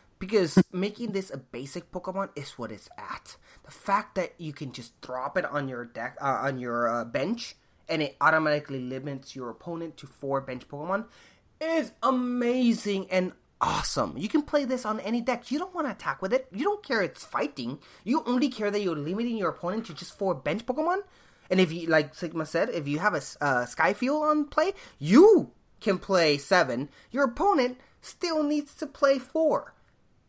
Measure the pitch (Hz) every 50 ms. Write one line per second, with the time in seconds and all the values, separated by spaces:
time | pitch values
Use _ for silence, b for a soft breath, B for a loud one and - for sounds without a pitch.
0 | b b _ - 190 185 226 202 180 151 - 185 - - - 180 190 208 202 -
1 | 240 208 185 196 190 - - 139 - _ - 120 139 135 - 180 - - - 180
2 | - 185 180 196 196 190 - 151 135 - - - 117 107 110 98 - - - -
3 | 104 - - - - - - b b b b b - - - - - - 196 208
4 | 208 - - 190 170 - - - 170 151 143 - 143 127 - 127 117 - - _
5 | - - 127 127 131 143 - 185 180 - 147 147 139 135 127 120 120 117 - 113
6 | 117 131 - - 143 139 131 101 127 139 135 127 123 120 117 117 120 113 117 120
7 | 117 117 117 147 143 185 233 226 - - - _ _ _ _ _ _ - 165 156
8 | 151 139 - - 143 156 160 160 156 151 147 147 147 - 139 131 127 123 131 135
9 | 135 143 139 135 - - - 135 123 120 113 - - 175 170 165 170 160 - -
10 | - 135 - - 143 135 135 135 131 131 127 123 - - 143 143 151 175 190 214
11 | 226 b b b b b b b b _ _ - - 320 330 320 - - - _
12 | - 254 254 254 247 247 247 247 240 240 247 254 247 233 214 - - 208 202 190
13 | 185 - 185 185 185 180 - - _ _ _ - - - - - - - - 143
14 | 113 85 69 127 180 - - 294 294 - - 294 277 233 262 247 247 214 214 220
15 | - 208 233 240 233 262 240 - - - 247 302 370 370 359 349 302 247 - -
16 | - 156 135 - 190 190 233 262 254 - - 202 302 415 415 415 - - 247 214
17 | 180 147 - - - - - 120 - 294 - - 117 120 139 - b b b b
18 | b 196 254 - - 233 247 254 294 247 - - 214 208 202 214 202 180 160 147
19 | 143 156 190 220 240 240 226 220 185 160 - - - 175 202 226 226 - 151 -
20 | 175 - - - 202 190 165 139 - 147 170 220 - - 247 294 311 330 370 403
21 | 403 b b b b b b b b b 185 190 185 151 165 175 165 165 156 156
22 | 147 139 - - 180 156 170 160 156 - - 165 202 - - 170 143 143 143 156
23 | 185 208 185 147 - - - - 147 143 131 123 123 123 - - - 180 214 -
24 | 247 262 294 302 302 302 302 302 294 294 - 302 320 392 392 B B B B B
25 | 143 156 196 277 381 440 415 330 139 - - _ _ _ _ _ - 208 190 185
26 | - - 190 180 165 151 143 143 - - 190 180 156 127 117 123 147 b b b
27 | b b - 269 277 240 233 - 339 403 392 294 247 247 247 b b b b b
28 | - - - - - 339 320 311 302 294 302 294 294 - - - 311 294 - -
29 | 294 277 277 254 - - - 320 320 302 196 123 - - - _ _ _ _ _
30 | _ _ _ _ _